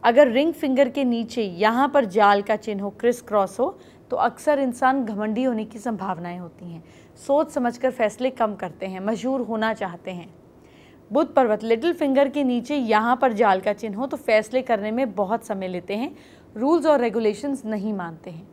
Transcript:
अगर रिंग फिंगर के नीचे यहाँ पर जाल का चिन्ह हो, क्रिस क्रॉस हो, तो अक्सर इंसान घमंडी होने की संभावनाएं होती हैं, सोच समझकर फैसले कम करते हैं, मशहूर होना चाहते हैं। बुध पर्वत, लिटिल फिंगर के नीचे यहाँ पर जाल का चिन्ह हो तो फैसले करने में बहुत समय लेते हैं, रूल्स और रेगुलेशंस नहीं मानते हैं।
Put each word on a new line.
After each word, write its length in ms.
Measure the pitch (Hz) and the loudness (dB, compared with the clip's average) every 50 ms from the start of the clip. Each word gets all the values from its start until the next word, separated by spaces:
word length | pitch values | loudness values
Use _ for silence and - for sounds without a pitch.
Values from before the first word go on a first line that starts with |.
| - | 2
अगर 240 | 233 233 247 294 262 | 4 8 8 6 8
रिंग 260 | 214 254 294 330 320 | 6 2 2 0 0
फिंगर 360 | - - 285 262 254 285 269 | -2 -2 0 4 4 2 2
के 140 | 277 285 277 | 2 -2 0
नीचे 400 | 247 240 233 233 226 - 254 226 | 0 0 -2 -4 -6 -4 -4 -4
यहाँ 460 | 196 175 170 208 214 226 247 277 277 | -4 -2 2 2 2 4 4 0 2
पर 160 | 285 294 254 | 2 2 0
जाल 360 | 202 175 214 214 202 202 202 | 2 2 4 6 6 6 4
का 140 | 202 - 220 | 2 0 -2
चिन्ह 280 | 208 - - 214 196 196 | -4 -2 -6 -6 -4 -6
हो, 60 | 202 | -6
क्रिस 320 | 202 - - 233 240 240 | -8 -2 0 0 0 0
क्रॉस 380 | - - 208 208 196 190 190 - | -4 -2 0 0 0 0 0 -2
हो, 200 | 240 330 381 - - - - - - - | -2 -2 -2 -8 -18 -20 -20 -20 -12 -8
तो 80 | - - | -2 0
अक्सर 420 | - 240 240 - - - 294 277 | 0 0 -2 -2 0 0 2 2
इंसान 460 | 277 254 240 - - 254 262 277 254 | 2 -2 -2 0 0 2 2 2 -2
घमंडी 380 | 214 214 202 214 214 214 214 262 | -4 -4 -6 -4 -4 -2 -2 0
होने 220 | 262 240 220 220 | -2 -2 -2 -6
की 140 | 214 - 226 | -8 -12 -10
संभावनाएं 600 | 202 247 226 196 185 196 - - 175 175 175 180 | -8 -6 -6 -6 -6 -6 -6 -6 -8 -12 -10 -12
होती 260 | 180 165 - - 185 | -14 -16 -18 -18 -18
हैं, 180 | 175 170 160 160 - - - - - - - - - | -16 -16 -16 -18 -20 -20 -20 -20 -20 -20 -20 -2 2
सोच 240 | 277 294 320 302 | 2 2 2 0
समझकर 400 | - 294 247 240 240 240 - 262 | -2 -2 -2 -2 -2 0 -2 -2
फैसले 380 | 254 254 226 214 208 - 247 262 | 0 0 -2 -2 -2 -2 -4 -4
कम 260 | 262 - 240 214 208 | -2 0 -2 -2 -2
करते 300 | 196 - 185 - - 185 | -6 -10 -12 -10 -10 -10
हैं, 140 | 190 190 185 | -10 -8 -6
मशहूर 420 | 190 208 233 202 175 254 269 269 | -4 -4 -4 -2 -2 -4 -2 -2
होना 320 | 247 202 226 220 214 220 220 | -4 -4 -4 -2 -2 -2 -2
चाहते 380 | 214 208 185 170 175 - - | -4 -6 -8 -8 -10 -12 -12
हैं। 240 | 185 175 170 - - - - - _ - - - - - - - - - - - | -12 -12 -14 -16 -20 -20 -20 -20 _ -20 -20 -20 -20 -20 -20 -20 -20 -20 -16 -2
बुध 220 | 202 269 302 - - | 0 0 0 4 4
पर्वत, 300 | 277 262 233 214 208 214 | 4 4 4 2 0 2
लिटिल 300 | 226 226 226 233 339 339 | 2 0 2 2 -2 0
फिंगर 360 | 339 320 277 269 269 277 285 | 0 0 2 4 4 4 2
के 140 | - 294 285 | 2 0 0
नीचे 320 | 254 254 240 233 - 294 | 2 0 0 -2 -2 -2
यहाँ 400 | 294 262 220 220 214 220 233 254 | -2 0 2 2 2 4 2 2
पर 180 | 247 277 262 226 | 2 2 0 2
जाल 280 | 196 240 208 190 190 | 4 4 4 4 2
का 120 | 190 214 208 | 0 -2 -4
चिन्ह 240 | 208 - 220 196 202 | -4 -6 -8 -6 -6
हो 100 | 254 269 | -6 -6
तो 100 | - 269 | -6 -8
फैसले 440 | - - 220 214 214 214 - 254 | -2 2 2 2 2 2 -2 -4
करने 300 | 254 254 240 208 196 214 | 0 0 -2 -2 -2 -4
में 240 | 220 240 269 247 190 | -2 -2 -2 -2 -2
बहुत 300 | 185 208 185 214 226 - | -4 -2 -2 -2 -4 -4
समय 220 | - 214 190 190 185 | -6 -8 -6 -6 -6
लेते 280 | 185 180 170 - 196 | -6 -8 -6 -6 -6
हैं, 200 | 208 240 - - - - - - - - - - 214 | -4 -4 -6 -8 -14 -20 -20 -20 -20 -20 -18 -8 -4
रूल्स 280 | 226 277 330 339 269 | 0 2 2 2 4
और 140 | 320 302 277 | 4 4 4
रेगुलेशंस 680 | 240 233 190 233 226 214 208 - - 285 277 262 - | 4 0 0 0 0 0 -2 -2 -4 -6 -6 -6 -6
नहीं 280 | 214 220 214 190 220 214 | -6 -6 -4 -4 -4 -6
मानते 360 | 196 180 170 165 160 - 185 | -6 -6 -10 -10 -14 -16 -16
हैं। 180 | 170 160 190 - | -16 -16 -18 -20